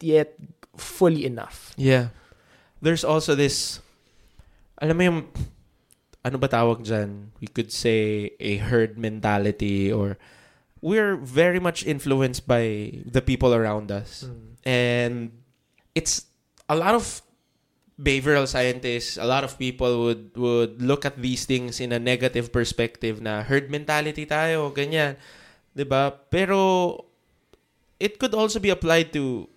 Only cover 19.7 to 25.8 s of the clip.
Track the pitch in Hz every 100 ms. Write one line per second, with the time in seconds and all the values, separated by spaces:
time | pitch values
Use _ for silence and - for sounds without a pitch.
19.7 | 127 123 120 117 113 107 120 123 120 117
20.7 | 113 123 139 139 131 127 123 - 127 123
21.7 | 117 123 120 120 127 127 120 117 123 117
22.7 | - 117 - 113 107 113 107 107 135 139
23.7 | 147 147 151 151 151 151 151 160 160 147
24.7 | 139 143 160 147 135 - - - _ _
25.7 | -